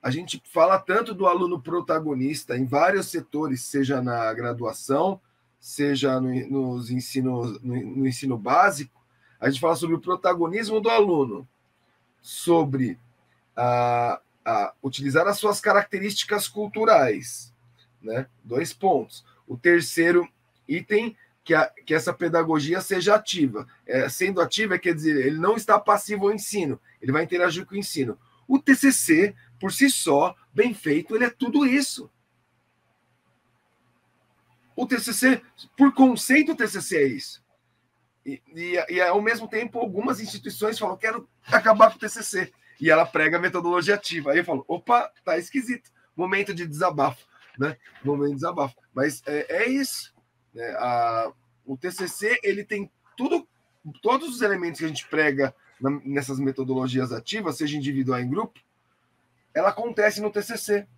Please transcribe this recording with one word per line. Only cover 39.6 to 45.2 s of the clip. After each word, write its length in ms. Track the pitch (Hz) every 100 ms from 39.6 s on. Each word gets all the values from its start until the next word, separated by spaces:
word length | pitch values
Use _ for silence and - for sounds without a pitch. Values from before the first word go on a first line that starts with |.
| 240 240
algumas 400 | 226 185 247 262
instituições 600 | 214 202 - - 214 220
falam, 180 | 208 190
quero 300 | 220 233 - _ -
acabar 420 | - 240 214 220
com 80 | 220
o 20 |
T 80 | 214
C 160 | -
C. 300 | 214 185 180 _ _ _
E 100 | 156
ela 160 | 160 165
prega 320 | 160 160 170
a 40 |
metodologia 540 | 180 180 170 175 170 202
ativa. 360 | - 165 139
Aí 60 | 151
eu 80 | 175
falo, 180 | 151 -
"Opa, 440 | 170 - 240 - _